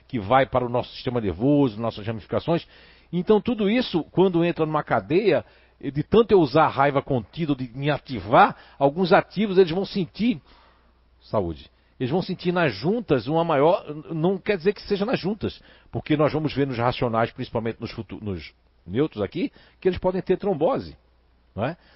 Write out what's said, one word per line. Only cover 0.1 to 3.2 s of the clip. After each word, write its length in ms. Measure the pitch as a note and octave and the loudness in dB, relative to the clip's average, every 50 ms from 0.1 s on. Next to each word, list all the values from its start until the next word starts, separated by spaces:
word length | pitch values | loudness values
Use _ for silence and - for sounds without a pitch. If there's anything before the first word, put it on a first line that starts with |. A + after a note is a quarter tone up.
| - A#2 | -8 -6
vai 280 | F#2+ G2 B2 C3+ C3+ | 0 4 4 4 4
para 200 | - - B2+ B2 | 4 0 -2 -2
o 20 | A#2+ | 0
nosso 240 | A#2+ B2 G#2+ - | -4 -4 -4 -6
sistema 280 | - - - B2+ B2 B2 | -10 -8 -6 -4 -4 -2
nervoso, 600 | A2 G2 E2 F2 A#2 C#3 D3 C#3+ C#3+ B2 G2+ G#2 | -2 -2 -2 0 2 2 4 4 4 2 0 -4
nossas 240 | A#2 A2+ - - G2+ | -6 -6 -6 -6 -8
ramificações. 640 | A2+ A2+ G#2+ - - A#2 G#2 - - E3+ E3 - _ - - - - - - _ - | -8 -8 -8 -8 -4 -4 -4 -2 0 -2 -2 -2 _ -20 -20 -20 -20 -20 -20 _ -6
Então 280 | - F3 | -6 -4